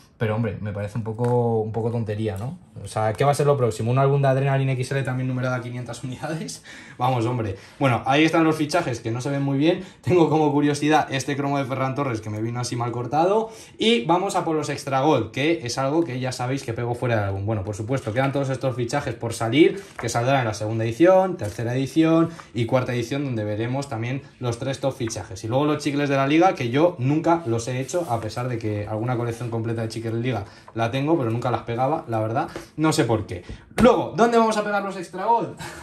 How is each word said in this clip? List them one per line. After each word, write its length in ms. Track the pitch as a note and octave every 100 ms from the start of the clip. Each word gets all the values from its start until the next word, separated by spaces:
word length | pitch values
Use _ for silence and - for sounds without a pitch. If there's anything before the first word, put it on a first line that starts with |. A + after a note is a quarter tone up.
| - _
Pero, 160 | A2
hombre, 240 | A2 A#2 F2
me 100 | G#2
parece 260 | G2 G#2 B2
un 60 |
poco, 560 | A2 A2 A#2+ B2 A#2 A2+
un 140 | A2
poco 180 | A2 A2+
tontería, 460 | A#2 G#2+ G#2+ A2 F#2+
¿no? 200 | A#2+ F3+ - -
O 60 | G#2
sea, 240 | - A2
¿qué 140 | A2 C#3
va 60 |
a 40 | C#3+
ser 120 | C#3+
lo 100 | C#3+
próximo? 340 | A#2+ - A2+
¿Un 80 | B2+
álbum 220 | C#3 C#3+
de 80 | C#3
Adrenaline 420 | C3 C#3 C3+ C3+
X 220 | B2+ B2+
L 100 | C#3
también 240 | B2+ B2+ C3
numerado 280 | B2+ B2+ B2+
a 60 |
quinientas 440 | A#2+ B2 B2 - C3
unidades? 580 | B2 D#3 D#3+ - - - -
<laughs> 160 | - -
Vamos, 280 | B2+ B2+ A2
hombre. 320 | B2 G#2 - - -
Bueno, 220 | C#3 A#2 C3
ahí 180 | C#3
están 220 | D#3+ E3 D#3+
los 100 | D#3
fichajes, 460 | D3 F3+ D3 A#2
que 100 | A#2
no 80 | A#2
se 100 | C#3+
ven 120 | C#3
muy 160 | C#3 C3+
bien. 260 | D#3 F#3+ F#3+ -
Tengo 280 | - F3+ D#3+
como 240 | D#3 D3+
curiosidad 600 | C#3+ D3 C#3 D3 D3+ -
este 220 | C3+ - C3+
cromo 220 | C#3 C#3+
de 80 | B2+
Ferran 300 | C3 C3 C3
Torres, 260 | C3+ A2
que 80 | A2
me 120 | G#2+
vino 200 | A2+ A#2+
así 160 | A#2+ B2+
mal 160 | A#2+
cortado. 560 | A#2 A#2+ D3 F3 G#3+ A3 - - -
Y 280 | G#3+ A#3 A#3
vamos 320 | F3+ G3 F#3
a 80 | E3
por 100 | D#3
los 140 | C#3
Extra 320 | C#3 - C3+
Gold, 300 | C#3+ C#3+ F#2+
que 340 | - D3 E3+ A#2+
es 120 | C3+
algo 280 | C3+ D#3 E3
que 120 | B2+
ya 140 | B2+
sabéis 320 | B2 B2 C3+
que 80 | -
pego 240 | A2 A#2+ A#2+
fuera 220 | B2 A#2
del 80 | G2
álbum. 200 | G2 G2+
Bueno, 200 | A2 F#2+
por 100 | G2+
supuesto, 380 | A2 C3+ -
quedan 180 | G#2 C3+
todos 180 | C#3 C3+
estos 240 | C3 C3+ A#2+
fichajes 380 | A#2 C#3+ C#3 A2
por 180 | A#2
salir, 500 | - A2+ C3 F#3 F#3+ - -
que 80 | A#2
saldrán 320 | A#2+ A#2+ C#3
en 60 | A#2
la 80 |
segunda 320 | G2+ G#2+ A2+ A2+
edición, 500 | A2+ E3+ F#3 F#3+ F3
tercera 400 | G#2 - A#2 B2+
edición 540 | C3+ - D#3+ E3 E3 - -
y 140 | B2 A#2
cuarta 260 | C3 A#2+
edición, 320 | B2 A#2 C#3 C#3+
donde 180 | A#2
veremos 460 | G#2+ G#2 A#2 C3 C#3
también 320 | A2 A#2 C#3 - -
los 200 | B2 A#2
tres 200 | C3+ C3
top 160 | C#3 B2+
fichajes. 480 | A2+ A2 F#2+ G2
Y 60 | A2
luego 160 | B2+ D3+
los 180 | D3
chicles 240 | D3+ C#3 C#3+
de 80 | C#3
la 100 | C3+
liga, 300 | D#3 F#3 F3+
que 140 | B2
yo 260 | B2+ F3 F3
nunca 440 | B2 D3+ D#3+ E3+ A#2+
los 200 | A2+ A#2+
he 140 | B2+
hecho, 260 | C3 F3 E3+
a 120 | A#2
pesar 260 | G#2+ B2 B2+
de 120 | A#2+
que 280 | A2 G#2 G#2
alguna 300 | G#2+ A#2 A#2+
colección 320 | A#2+ A2+ A#2+
completa 320 | A#2 A2+ A2+
de 80 | A2+
chicles 160 | A2+ A2+
de 140 | A#2
liga 260 | A#2+ A2+ F#2+ - - -
la 160 | A#2
tengo, 260 | C3+ C#3+ E3+
pero 140 | B2+
nunca 180 | A#2+ B2
las 140 | A2+
pegaba, 420 | - A#2 C3 D#3+ -
la 120 | A2+
verdad. 280 | G#2+ A#2+ E3+ - - -
No 160 | D#3
sé 120 | D#3 A#2
por 200 | A2 G2+
qué. 180 | F2 - - - -
Luego, 320 | A3+ F#3 - D3
¿dónde 220 | A#3 A#3
vamos 180 | D#3+ G#3
a 80 |
pegar 200 | G#3 G3+
los 140 | G3 F#3
Extra 280 | E3+ F3+ G3+
Gold? 300 | A#3 D3+ - - -